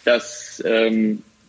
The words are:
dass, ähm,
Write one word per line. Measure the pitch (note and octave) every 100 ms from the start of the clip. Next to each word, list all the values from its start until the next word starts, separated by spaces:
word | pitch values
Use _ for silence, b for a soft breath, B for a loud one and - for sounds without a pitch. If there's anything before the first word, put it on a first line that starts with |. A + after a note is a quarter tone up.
dass, | A#2+ A#2+ - - - - F#2
ähm, | A2+ A2+ A2 A2 G#2+ - _